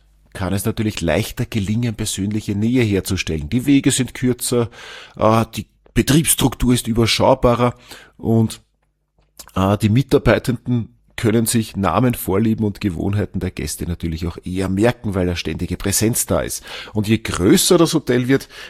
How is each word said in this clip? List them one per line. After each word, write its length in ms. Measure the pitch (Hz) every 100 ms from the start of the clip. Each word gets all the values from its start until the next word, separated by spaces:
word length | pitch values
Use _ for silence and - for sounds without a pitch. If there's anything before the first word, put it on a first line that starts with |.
| _ _ _
kann 220 | - 92
es 100 | 98
natürlich 380 | 113 107 107 -
leichter 440 | 82 78 110 - 120
gelingen, 500 | 117 95 110 120 107
persönliche 600 | 110 - 101 107 107 101
Nähe 280 | 113 127
herzustellen. 640 | 110 98 - 92 - 80 73
Die 160 | 123 123
Wege 260 | 139 135
sind 220 | - 123
kürzer, 560 | - 127 120 - 120 113 - - - - -
äh, 260 | 107 113 110
die 120 | - - _ _
Betriebsstruktur 800 | - - 147 156 - 139 - 123
ist 140 | 123 -
überschaubarer 880 | 117 113 - 98 131 123 117 120 - - - - -
und, 460 | - 113 110 - _ _ _ _ _ _ _ - - -
äh, 220 | 95 104
die 120 | 107
Mitarbeitenden 1080 | 113 139 139 - 104 - 123 - 123 110 _ _ -
können 300 | 113 113 113
sich 300 | 120 107 95
Namen, 380 | 95 87 127
Vorlieben 500 | 120 - 95 113 110 104
und 140 | 98
Gewohnheiten 640 | 101 80 98 98 95 98
der 100 | 92
Gäste 340 | - 71 - 80
natürlich 400 | 85 85 80 85
auch 120 | - -
eher 240 | 90 95
merken, 460 | 95 113 123 113 95
weil 120 | 90
eine 80 | 87
ständige 400 | - 80 87 85
Präsenz 500 | 98 95 107 - -
da 120 | 85
ist. 240 | 60 - - - -
Und 160 | 110 104
je 80 | 110
größer 600 | - 82 92 185 - 175
das 160 | 160
Hotel 360 | 156 - 123 127
wird, 180 | 135 - - -